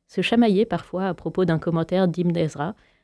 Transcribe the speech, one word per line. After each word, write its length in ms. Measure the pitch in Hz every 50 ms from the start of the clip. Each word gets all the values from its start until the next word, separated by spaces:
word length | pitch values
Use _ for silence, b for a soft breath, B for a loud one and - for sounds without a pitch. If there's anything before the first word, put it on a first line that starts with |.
| _
se 140 | _ - -
chamailler 460 | - - - 233 240 226 196 185 220
parfois 420 | - - 170 - - - 180 190 196
à 60 | 175
propos 320 | - - 165 165 - 185
d'un 120 | 170 165 156
commentaire 480 | - 175 165 165 160 - 180 185 196
d'Ibn 300 | 180 160 165 175 175 170
Ezra, 400 | 170 160 156 - 143 143 170 214 _ _ _ _ _